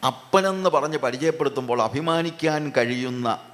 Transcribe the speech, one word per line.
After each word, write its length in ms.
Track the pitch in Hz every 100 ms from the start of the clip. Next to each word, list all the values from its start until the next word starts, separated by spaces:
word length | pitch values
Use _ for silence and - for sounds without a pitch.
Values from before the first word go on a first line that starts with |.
അപ്പനെന്ന് 640 | 127 123 - 190 190 190 190
പറഞ്ഞ് 300 | 156 147 156
പരിചയപ്പെടുത്തുമ്പോൾ 800 | 127 127 160 160 143 135 127 120
അഭിമാനിക്കാൻ 800 | 113 123 160 165 170 165 156 151 151
കഴിയുന്ന 560 | 135 117 123 127 123 120 104 -